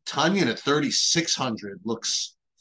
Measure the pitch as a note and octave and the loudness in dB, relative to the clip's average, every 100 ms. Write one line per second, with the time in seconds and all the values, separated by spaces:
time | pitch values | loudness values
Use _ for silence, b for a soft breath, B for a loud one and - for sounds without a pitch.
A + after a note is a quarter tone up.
0 | - - D#3+ G3 C#3 G#2+ - D3 C#3 - | -6 0 2 4 2 2 0 2 2 0
1 | - E3+ D#3+ - C3 G#2 G2+ G2 G2+ A#2 | 2 2 0 0 -2 -4 -8 -10 -6 -4
2 | - - - - _ _ | -2 -4 -6 -10 _ _